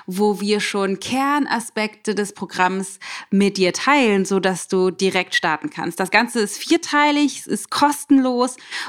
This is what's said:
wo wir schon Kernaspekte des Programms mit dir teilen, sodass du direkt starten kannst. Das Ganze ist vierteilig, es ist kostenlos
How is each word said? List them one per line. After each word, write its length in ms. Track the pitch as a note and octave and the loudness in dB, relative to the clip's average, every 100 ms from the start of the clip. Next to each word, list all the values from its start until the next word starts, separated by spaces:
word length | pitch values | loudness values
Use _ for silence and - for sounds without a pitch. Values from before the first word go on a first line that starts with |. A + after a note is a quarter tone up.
| - | -6
wo 340 | F#3 G#3 F#3 | 0 2 2
wir 200 | G3+ G#3 | 0 0
schon 400 | G3+ G3+ G3 G3 | 0 -2 -2 -2
Kernaspekte 1120 | - C4 C#4 D4 C#4+ A#3 - A3 G#3+ - - | -4 -2 0 0 0 -2 -4 -4 -6 -6 -4
des 200 | G3+ G3+ | -2 -4
Programms 680 | - F#3 F#3+ F3+ F#3+ F#3+ - - - - | -6 -8 0 0 0 -6 -10 -14 -14 0
mit 260 | G3 G3 G3 | 2 2 2
dir 160 | F3+ | 0
teilen, 520 | - C4 C#4+ A#3 G3 F#3 | 2 2 4 4 4 2
sodass 420 | G3 F#3 F3+ - | 0 0 -2 -2
du 240 | F#3+ F#3 | 0 0
direkt 420 | - F#3+ F#3 F3 | 2 0 0 -2
starten 380 | - F3 D3+ D3 | -2 0 -2 -4
kannst. 280 | E3+ E3 E3 | -6 -6 -4
Das 120 | F#3 | 0
Ganze 300 | G#3 A#3+ A#3+ | 0 0 0
ist 180 | G3+ - | -2 -2
vierteilig, 800 | - E4+ - D4 D4 D4 C#4+ - | 0 0 0 2 2 2 0 -2
es 80 | - | -6
ist 240 | G#3+ - | -6 -4
kostenlos 840 | - C#4+ C#4+ - C#4 B3+ A#3+ B3+ - - - | 0 0 0 2 4 4 0 -2 -4 -14 -12